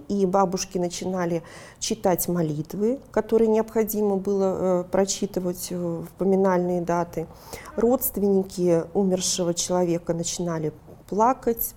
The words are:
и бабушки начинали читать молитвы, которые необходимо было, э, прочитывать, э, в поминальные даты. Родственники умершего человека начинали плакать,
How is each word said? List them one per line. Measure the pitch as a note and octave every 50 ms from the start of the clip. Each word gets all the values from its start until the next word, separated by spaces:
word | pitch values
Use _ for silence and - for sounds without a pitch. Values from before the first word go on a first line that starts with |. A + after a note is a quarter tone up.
| - -
и | G3+ G3+ G3
бабушки | F3+ F3+ G3 G3 F3+ F#3 F#3 - - -
начинали | F#3 F3 F3 - - - F3+ F#3 F#3 F3+ E3+ F3 E3 D#3+ - - - - - - -
читать | - - A3 - - G3 F#3 F#3+ -
молитвы, | - F3 F3 E3 D#3 D3+ D3+ D3+ - - F#3 G#3 A3+ C4 C#4 - -
которые | - G#3+ G#3+ A3 A3+ A3 A3+ A3
необходимо | A3 A3 A3 A3 - A3+ A3 G#3 G#3 G#3 G#3+ G3+ G3
было, | F#3+ F#3+ G3+ G3+ G3 F#3+ F#3+ F#3 - F3+ F#3 F3+ F3+
э, | F3+ F3+
прочитывать, | - F#3+ G3 G3 - - G#3 G3 - F#3 F#3 F3+ F3+ F3+ - -
э, | F3+
в | F3 F3 E3+ E3+ E3 E3 E3+ - -
поминальные | F3+ G3 F#3+ F#3+ G3 G3 F#3 F3+ F3+ F3+ F3+ F3+
даты. | E3+ E3+ E3+ F3 E3+ E3+ - D#3+ D#3+ - - - - - - - - - -
Родственники | - A3+ A#3 B3+ C4+ - - - G3+ G3 G3+ G3 F#3+ F#3+ F#3+ - F3+ F3+ F3 E3+ E3 D#3+ - -
умершего | G#3 G3+ F#3+ F#3 F#3 F3+ - - - F3+ E3+ E3+
человека | - - - F3+ F3+ F3+ E3+ E3 E3+ E3+ - E3
начинали | E3 E3+ - - - F3 E3+ E3 D#3+ D#3 D3+ D#3 - - - - - - -
плакать, | F3+ G3 A3 A#3+ C4 B3+ - A#3+ A#3 A#3 - - -